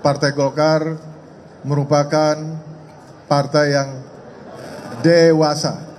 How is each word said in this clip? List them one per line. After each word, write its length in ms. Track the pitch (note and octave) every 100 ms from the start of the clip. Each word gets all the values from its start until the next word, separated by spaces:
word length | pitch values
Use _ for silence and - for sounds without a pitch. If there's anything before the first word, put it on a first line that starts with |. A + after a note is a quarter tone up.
Partai 320 | D3 C3+ D3 C3+
Golkar 640 | C#3 C#3 D#3 D#3 D#3 D#3 - - - - - -
merupakan 720 | C3+ C#3+ C#3 D3 D3 D#3 D#3 D3+ D#3 D#3+ - - - - - -
partai 480 | - C#3+ C3+ D3+ D3
yang 320 | C#3+ C#3 C3+ C3 - - - - - - - - -
dewasa 800 | D#3+ E3+ E3 D#3+ D#3 D3 D#3 - -